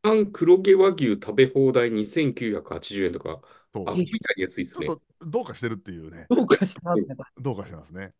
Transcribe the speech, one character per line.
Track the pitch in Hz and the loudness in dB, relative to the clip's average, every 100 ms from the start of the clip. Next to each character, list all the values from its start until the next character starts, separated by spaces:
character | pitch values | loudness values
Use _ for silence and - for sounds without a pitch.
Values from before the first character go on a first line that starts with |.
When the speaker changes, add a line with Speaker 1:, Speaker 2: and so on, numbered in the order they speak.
Speaker 1:
一 | 214 | 4
般 | 220 202 | 2 2
黒 | - 170 185 | 0 6 6
毛 | 196 | 8
和 | 190 196 | 6 6
牛 | 165 123 | 4 0
食 | 101 - | 0 -2
べ | 104 131 | 2 4
放 | 135 135 | 4 4
題 | 123 120 | 4 2
二 | 107 | 0
千 | 107 170 147 | -2 0 -2
九 | - 117 | -2 -4
百 | 95 - | -4 -6
八 | 82 - | -12 -8
十 | 101 | -4
円 | 92 | -4
と | 85 | -4
か、 | - 78 _ _ _ | -10 -12 _ _ _
Speaker 2:
そ | 107 | -8
う。 | 90 | -4
Speaker 1:
ア | |
ホ | 180 | -2
み | |
た | 165 220 - | -2 -4 -4
い | 185 | -2
な | |
や | 185 | -2
つ | - | -4
い | |
い | |
っ | - | -8
す | 359 | -6
ね。 | |
Speaker 2:
ち | - | -6
ょ | |
っ | 156 _ _ | -8 _ _
と | |
ど | 165 220 | -6 -6
う | |
か | 220 | -6
し | - | -6
て | 120 | -6
る | |
っ | 107 | -6
て | - | -10
い | 85 | -14
う | 78 | -14
ね。 | 82 - | -18 -2
Speaker 3:
ど | 247 | 0
う | 240 | 2
か | - | 2
し | 190 | 0
て | - | -4
ま | 175 | -2
す | 175 | -2
ね、 | 113 | -2
こ | 131 | -10
れ。 | - - | -16 -10
Speaker 2:
ど | 135 | -8
う | 101 | -8
か | |
し | 92 | -12
て | |
ま | 82 | -16
す | 73 | -16
ね。 | 87 95 | -16 -16